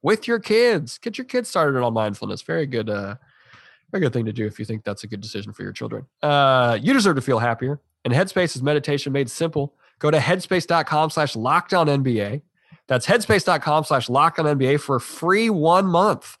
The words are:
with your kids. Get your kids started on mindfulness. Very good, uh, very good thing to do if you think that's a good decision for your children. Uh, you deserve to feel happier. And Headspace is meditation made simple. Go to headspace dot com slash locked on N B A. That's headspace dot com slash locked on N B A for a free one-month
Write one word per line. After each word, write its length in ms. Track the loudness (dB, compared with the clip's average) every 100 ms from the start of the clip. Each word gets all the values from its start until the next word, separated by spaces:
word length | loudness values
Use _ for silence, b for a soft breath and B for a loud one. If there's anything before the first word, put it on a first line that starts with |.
with 260 | 0 0 0
your 100 | -4
kids. 600 | 2 2 4 2 -4 -10
Get 200 | -10 -10
your 60 |
kids 240 | -4 -4 -2
started 340 | 0 0 2
on 100 | 0
mindfulness. 500 | 0 -2 -4 -8 -10
Very 240 | -6 -4 -2
good, 220 | -4 -4
uh, 280 | -6 -6 -12 b b b b b b b
very 120 | -2
good 100 | 0
thing 140 | 0 -4
to 60 |
do 140 | -4 -6
if 120 | -6
you 60 |
think 200 | -10 -8
that's 180 | -8 -10
a 60 | -10
good 120 | -12
decision 320 | -10 -10 -12
for 120 | -12
your 80 | -12
children. 340 | -10 -10 -10 -14 _
Uh, 560 | 0 4 4 4 4 2
you 120 | 2
deserve 240 | 4 4 2
to 60 |
feel 180 | 0 2
happier. 400 | 2 -2 -4 -6 _ _
And 100 | 0
Headspace 400 | 0 2 0 -2
is 80 | -2
meditation 500 | 0 0 0 -4 -2
made 160 | -2 -4
simple. 460 | -4 -4 -2 -6 b b b
Go 120 | 2
to 80 | 2
headspace 480 | 2 -2 0 -2 0
dot 200 | -2 2
com 240 | 0 0
slash 240 | 0 -2
locked 400 | -2 0 0 2
on 140 | 2 2
N 140 | 2
B 180 | 0 -2
A. 220 | -2 -8 _ b b b -2
That's 200 | -2 2
headspace 380 | 0 4 2
dot 180 | 2 -2
com 200 | 0 0
slash 260 | 0 -2 0
locked 300 | 2 2 2
on 80 | 0
N 120 | 2
B 80 | 2
A 120 | 0
for 180 | 0 -2
a 40 |
free 500 | -4 -6 0 2 2
one-month 840 | 2 4 4 4 4 2 0 -8 -20